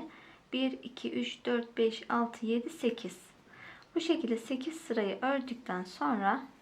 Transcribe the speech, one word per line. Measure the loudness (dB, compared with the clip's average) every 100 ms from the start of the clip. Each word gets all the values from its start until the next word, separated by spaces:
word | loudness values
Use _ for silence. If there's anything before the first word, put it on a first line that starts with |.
| -2 -12 -20 -20 -6
Bir, | 0 0
iki, | 0 -8 -8 -4
üç, | -2 -4 -4 0
dört, | 0 0 2
beş, | 2 2 0
altı, | 0 0 -2 0
yedi, | 0 0
sekiz. | 0 0 0 -4 -10 -18 -20 -20 -20 -18 -18 -6 -2
Bu |
şekilde | 2 2 4 0
sekiz | 0 -2 -2 -6
sırayı | -2 0 2 2
ördükten | 2 2 0 -6 -4 -4
sonra | -4 -2 0 4 4 2 -2 -14